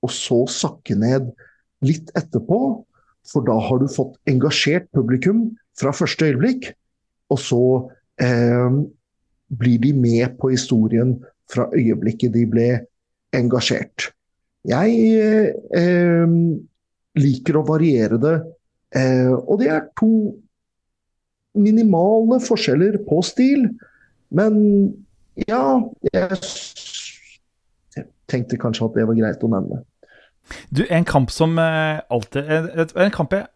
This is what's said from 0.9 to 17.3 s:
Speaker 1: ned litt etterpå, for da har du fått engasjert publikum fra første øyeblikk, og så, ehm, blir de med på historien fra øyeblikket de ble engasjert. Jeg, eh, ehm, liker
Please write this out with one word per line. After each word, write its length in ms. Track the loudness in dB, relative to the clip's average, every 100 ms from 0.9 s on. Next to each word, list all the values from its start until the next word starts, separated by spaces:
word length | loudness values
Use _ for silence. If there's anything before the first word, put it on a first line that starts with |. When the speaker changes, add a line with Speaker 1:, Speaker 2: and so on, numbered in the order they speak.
| -2
Speaker 1:
ned 320 | 0 0 -2 -12 -20 _ _ _ -2
litt 240 | -2 -4 -8
etterpå, 420 | -4 -6 -2 -2 0 -4 -10 _ _ _ -6
for 180 | -2 0
da 120 | -2
har 200 | 0 0
du 80 | -2
fått 240 | -2 -6 -6 -2
engasjert 580 | 0 0 0 0 -2 -2 -2
publikum 540 | 0 0 2 0 -2 -6 _ -6
fra 140 | -4
første 380 | -2 -4 0 0
øyeblikk, 400 | 2 0 -2 -8 -18 _ _ _ _ _
og 120 | -4
så, 180 | 0 2 2 2 -2 -16 _ _
ehm, 640 | 0 2 2 2 2 0 -2 _ _ _ _ _ _
blir 280 | -2 2 2
de 140 | 2
med 440 | 2 2 2 0 -2
på 100 | -2
historien 680 | -2 0 0 2 2 0 -2 -8 _ _
fra 160 | -4 -2 0
øyeblikket 580 | 0 0 -2 -2 -2
de 120 | 0 0
ble 240 | 2 0 0 -6 _ _ _ _
engasjert. 760 | -4 0 0 -2 -4 -6 -10 -12 _ _ _ _ _ -4
Jeg, 300 | 0 2 2 2 4
eh, 340 | 2 2 0 -2 -4 0
ehm, 800 | 2 2 2 2 4 2 2 -2 -8 _ _ _ _ 0
liker 420 | 2